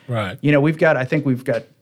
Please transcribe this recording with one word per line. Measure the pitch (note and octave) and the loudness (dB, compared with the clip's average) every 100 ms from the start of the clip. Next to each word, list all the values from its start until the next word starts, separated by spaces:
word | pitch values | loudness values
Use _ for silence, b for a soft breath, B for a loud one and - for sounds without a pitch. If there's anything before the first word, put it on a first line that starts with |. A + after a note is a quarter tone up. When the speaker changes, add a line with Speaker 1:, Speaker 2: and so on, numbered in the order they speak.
| - | -6
Speaker 1:
Right. | A2+ F#2+ - | -4 -4 -2
Speaker 2:
you | C#3+ | 2
know, | D3 | 2
we've | D3 D#3+ | 2 2
got, | D#3+ C#3 | 2 2
I | B2+ | 0
think | D#3 C3+ | -2 -2
we've | B2 - | -2 -4
got | A2+ - _ | -6 -6 _